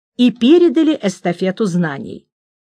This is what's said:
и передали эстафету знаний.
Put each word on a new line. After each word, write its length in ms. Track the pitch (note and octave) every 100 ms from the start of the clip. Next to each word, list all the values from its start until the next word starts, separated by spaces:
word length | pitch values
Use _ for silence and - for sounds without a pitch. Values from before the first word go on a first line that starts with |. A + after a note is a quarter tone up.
| _ -
и 140 | B3
передали 680 | - A#3 F4 F4 B3 D#4 D4+
эстафету 640 | G3 - F3+ E3+ F#3+ F#3
знаний. 640 | G#3+ F3 E3 C#3 - - _ _ _ _ _